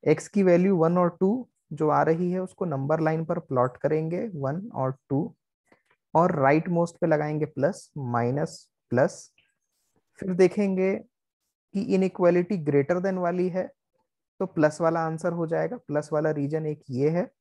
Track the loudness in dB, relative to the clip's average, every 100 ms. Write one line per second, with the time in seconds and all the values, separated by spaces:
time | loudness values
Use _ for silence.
0 | 2 0 0 2 4 4 4 4 2 2
1 | 0 0 0 0 -6 _ _ -4 0 2
2 | 2 2 0 -4 -6 -6 -6 -4 -2 0
3 | 0 -2 -2 -6 -2 0 0 0 -2 -2
4 | -2 -6 -6 -6 -4 -4 -8 -4 -4 -4
5 | _ -2 -2 -10 _ _ _ _ _ _
6 | _ 2 2 4 4 4 2 0 -2 -2
7 | 0 0 0 -4 -4 0 -2 -2 -12 -10
8 | -4 -2 0 -2 -4 -8 _ _ _ 2
9 | 2 0 -20 _ _ _ _ _ _ _
10 | _ _ -6 2 2 4 -2 0 0 -2
11 | -8 _ _ _ _ _ _ -6 0 2
12 | 0 2 4 4 0 -2 2 2 2 0
13 | -2 -2 -2 -2 -2 -2 -6 _ _ _
14 | _ _ _ _ -6 2 2 2 0 0
15 | -4 -4 -4 -4 -2 -2 -2 -6 -6 -6
16 | -2 -2 0 -2 -4 -4 -4 -8 -8 -2
17 | 0 0 -4 _